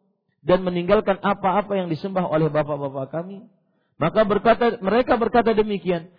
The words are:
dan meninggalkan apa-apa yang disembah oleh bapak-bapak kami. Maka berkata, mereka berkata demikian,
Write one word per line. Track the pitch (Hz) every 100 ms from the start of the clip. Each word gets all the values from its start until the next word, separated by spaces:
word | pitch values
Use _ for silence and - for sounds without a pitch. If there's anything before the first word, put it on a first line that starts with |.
| _ _ _ _
dan | 151 180 185
meninggalkan | 180 175 208 214 190
apa-apa | 196 202 190 190 202 196
yang | 175
disembah | 156 196 185 170
oleh | 156 156
bapak-bapak | 151 147 143 139 139 135
kami. | 156 185 196 - _ _ _ _ -
Maka | 160 214 208
berkata, | 208 233 226 233 -
mereka | 190 226 254
berkata | 226 233 247 226
demikian, | 220 214 202 175 170 165